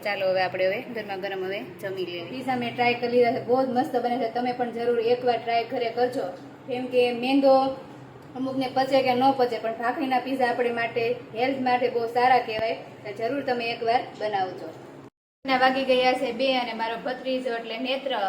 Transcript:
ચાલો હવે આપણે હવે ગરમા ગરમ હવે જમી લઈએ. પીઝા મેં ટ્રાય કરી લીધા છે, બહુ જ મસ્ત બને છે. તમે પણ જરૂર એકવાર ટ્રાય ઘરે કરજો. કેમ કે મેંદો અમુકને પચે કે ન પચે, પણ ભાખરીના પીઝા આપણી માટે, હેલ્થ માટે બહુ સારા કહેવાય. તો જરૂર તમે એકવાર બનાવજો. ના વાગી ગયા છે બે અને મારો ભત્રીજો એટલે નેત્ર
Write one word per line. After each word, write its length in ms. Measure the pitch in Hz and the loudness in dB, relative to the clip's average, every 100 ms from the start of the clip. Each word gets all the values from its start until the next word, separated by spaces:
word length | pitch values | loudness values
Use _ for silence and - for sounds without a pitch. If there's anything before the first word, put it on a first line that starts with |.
ચાલો 240 | 208 202 190 | -4 0 2
હવે 140 | 185 | 2
આપણે 240 | 185 185 185 | 0 2 0
હવે 160 | 208 | 0
ગરમા 340 | 262 226 208 196 | -6 -8 -8 -6
ગરમ 300 | 196 190 190 | -6 -6 -4
હવે 140 | 196 254 185 | -6 -8 -10
જમી 240 | 202 190 175 | -8 -6 -6
લઈએ. 180 | 175 | -6
પીઝા 320 | 175 262 254 254 | -8 -8 -4 -2
મેં 200 | 240 233 | -4 0
ટ્રાય 180 | 240 | 2
કરી 180 | 240 247 | 2 2
લીધા 200 | 247 240 | 4 4
છે, 140 | - - | 2 2
બહુ 200 | 254 262 | 2 4
જ 40 | |
મસ્ત 260 | 240 285 254 | 0 0 0
બને 220 | 240 240 | 0 0
છે. 120 | 226 | -2
તમે 220 | 247 247 | -2 -2
પણ 200 | 240 240 | -2 -4
જરૂર 280 | 233 240 233 | -2 0 2
એકવાર 380 | 226 247 254 233 | 2 2 2 0
ટ્રાય 260 | 226 233 | 0 -2
ઘરે 260 | 226 262 233 | 0 -2 -4
કરજો. 320 | 233 247 277 185 - - - - | 0 0 0 -6 -8 -16 -18 -8
કેમ 180 | 247 254 | -6 0
કે 260 | 247 247 | 2 2
મેંદો 400 | 233 247 277 269 269 269 269 - - - - - 254 | 2 2 4 6 6 4 -2 -12 -18 -20 -20 -16 -8
અમુકને 340 | 262 262 262 | -4 -2 -2
પચે 280 | 254 262 269 | 0 4 4
કે 120 | 254 | 4
ન 180 | 247 269 | 4 4
પચે, 260 | 262 247 220 | 4 2 0
પણ 120 | 226 | -4
ભાખરીના 460 | 226 233 277 262 254 | -2 -2 -2 0 0
પીઝા 300 | 254 262 247 | 0 0 2
આપણી 200 | 247 240 | 2 0
માટે, 460 | 233 233 240 233 247 - 214 | 0 -2 0 -2 -2 -6 -2
હેલ્થ 240 | 254 262 | 0 0
માટે 300 | 254 247 240 | 0 2 2
બહુ 180 | 233 226 | 0 0
સારા 320 | 240 247 254 | 2 6 4
કહેવાય. 340 | 233 220 226 | 4 -2 -2
તો 380 | 269 - - 208 | -4 -8 -14 -12
જરૂર 300 | 196 226 285 | -4 -2 -2
તમે 240 | 262 240 233 | -2 -2 -2
એકવાર 380 | 233 226 247 262 - | -2 0 0 0 -6
બનાવજો. 500 | 214 202 185 185 - - - - - _ _ _ 269 | -4 -2 -2 -6 -12 -14 -18 -20 -20 _ _ _ -2
ના 120 | 262 | 4
વાગી 260 | 262 262 | 4 4
ગયા 300 | 254 254 254 | 2 4 4
છે 180 | 254 262 | 2 -2
બે 260 | 226 269 262 | 0 0 2
અને 160 | 240 | -2
મારો 240 | 220 226 233 | -4 -6 -4
ભત્રીજો 560 | 185 254 262 262 254 233 | -6 -6 -4 -2 -2 -6
એટલે 220 | 233 226 | -6 -6
નેત્ર 400 | 254 269 269 240 | -4 -4 -2 -2